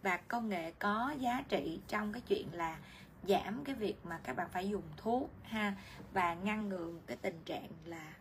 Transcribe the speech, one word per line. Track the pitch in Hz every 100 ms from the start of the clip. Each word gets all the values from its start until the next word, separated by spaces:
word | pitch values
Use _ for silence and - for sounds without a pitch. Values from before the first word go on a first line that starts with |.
và | 196 180
công | - 233 226
nghệ | 185 165 170
có | 208 214 254 302
giá | 247 247 -
trị | 202 - 170 -
trong | 214 214
cái | 226 -
chuyện | 196 -
là | 170 165 160 - - - - 185
giảm | 196 - 233
cái | 285 254
việc | 202 -
mà | 175 165
các | - -
bạn | -
phải | 180 196
dùng | 202 160 -
thuốc | 220 240 294 -
ha, | - 220 208 196 - - -
và | 190 175
ngăn | 170 196 214 208
ngừa | 185 170 170 -
cái | -
tình | 196 165 -
trạng | - - 160 160
là | 165 156 175